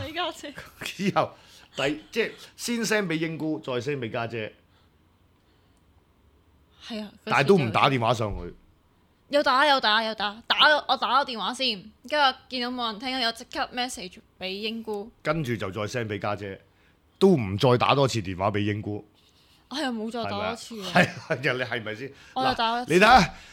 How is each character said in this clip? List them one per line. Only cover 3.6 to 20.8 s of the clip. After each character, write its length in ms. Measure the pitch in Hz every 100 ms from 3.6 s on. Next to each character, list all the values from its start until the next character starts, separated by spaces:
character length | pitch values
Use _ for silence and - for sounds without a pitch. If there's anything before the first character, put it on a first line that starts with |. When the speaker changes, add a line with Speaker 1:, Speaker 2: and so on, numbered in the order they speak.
Speaker 2:
再 120 | -
send 240 | 123 117 139
俾 100 | 117
家 160 | 120 117
姐。 260 | 117 107 - _ _ _ _ _ _ _ _ _ _ _ _ _ _ _ _ _ _ _ _ _ _ -
Speaker 1:
係 140 | 220
啊， 80 | 208 -
Speaker 2:
但 160 | - 127
係 40 | 139
都 100 | 196
唔 140 | 120
打 180 | 110 127
電 100 | 131
話 120 | 117
上 160 | 117 107 92
去。 140 | 87 - _ _ _ _ _ _ -
Speaker 1:
有 140 | 285
打， 220 | 302 254 294
有 140 | 349
打， 220 | 220 214
有 120 | 226
打， 280 | 214 202 214 -
打， 100 | 220 277 294 -
我 60 | 247
打 280 | 214 254
個 60 | 277
電 60 | 226
話 160 | 190
先， 280 | 247 262 208 214 _ -
跟 240 | 302 277
住 60 | 254 -
見 100 | 254
到 60 | 240
冇 180 | 254 233
人 60 | 285
聽， 200 | 262 262 233
我 60 |
即 120 | 233
刻 160 | 247 320 254
message 440 | 247 247 254 185 - _ -
俾 100 | 185
英 340 | 196 220 226
姑。 280 | 220 208 214 _
Speaker 2:
跟 200 | - 160
住 140 | 127 110
就 140 | 98
再 100 | 95
send 240 | 104 127 110
俾 100 | 104
家 180 | 104 104
姐， 240 | 104 95 _ _ _ _ _ -
都 100 | 196 165
唔 200 | 101 98
再 220 | 131 120
打 160 | 101
多 120 | 135 135
次 140 | 117
電 160 | 92 90
話 140 | 98
俾 80 | 101
英 240 | 104 104
姑。 200 | 104 104 - _ _ _ _ _ -
Speaker 1:
我 60 | 262
又 120 | 277
冇 200 | 226 220
再 120 | 233
打 60 | 208
多 220 | 202 214
次 240 | 233 - 226